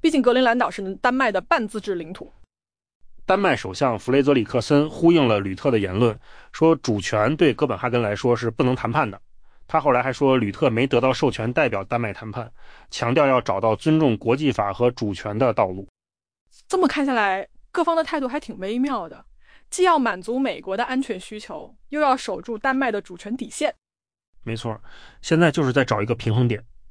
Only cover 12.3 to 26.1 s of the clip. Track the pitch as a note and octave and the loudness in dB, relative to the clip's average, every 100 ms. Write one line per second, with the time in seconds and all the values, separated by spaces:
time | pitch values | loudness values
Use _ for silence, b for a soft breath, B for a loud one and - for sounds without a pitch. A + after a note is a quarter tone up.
12.3 | G#2 A2+ b b b b - A#2 C3+ C#3+ | -12 -12 b b b b -6 0 2 4
13.3 | B2+ A2 F#2+ A2+ G#2+ D#3+ D#3 D3 G#2+ A2+ | 2 2 0 0 0 2 2 2 2 0
14.3 | C3 D3+ A#2 G2+ F#2+ B2 A#2+ G#2+ F#2+ G#2+ | 0 0 0 -2 0 0 0 -4 -6 -6
15.3 | G#2 B2+ A2 G2 F#2+ G2 _ _ _ _ | 0 0 2 0 -2 -14 _ _ _ _
16.3 | _ _ _ - F#4 F4 D4+ C#4 A#3+ G3+ | _ _ _ -4 0 2 0 -2 0 0
17.3 | F#3+ - - - - E4+ E4 D#4+ D#4 B3+ | -2 -6 -16 -8 -4 0 0 -2 -4 -4
18.3 | C#4+ - G#3 F#3+ A#3+ C#4 G#3+ E3 - - | -6 -10 -10 -6 -2 -2 -4 -8 -14 -20
19.3 | - b b b - F4+ D#4+ A#3 F#3 F#3 | -20 b b b 2 4 4 2 -2 -4
20.3 | B3+ C4+ F3 - G3 A#3+ C4 C4+ F#3 - | -2 -2 -4 -6 -4 -2 -2 -4 -8 -10
21.3 | G#3+ - D3+ - - - D4 D4 C4 - | -14 -14 -14 -16 -20 -8 0 0 0 -2
22.3 | F#3+ F3+ A3 C#4 C4 C4 G3+ - F#3 G#3 | -8 -8 -4 -2 0 0 -4 -6 -14 -10
23.3 | B3 A3+ - D4+ - _ _ _ _ _ | -10 -8 -6 -6 -6 _ _ _ _ _
24.3 | - A#2+ A2+ A#2 G#2+ B B B B - | -14 -10 -6 -6 -8 B B B B 0
25.3 | D#3+ E3+ D3+ C3+ C3 B2+ G#2 G#2+ | 2 4 2 2 2 2 0 -2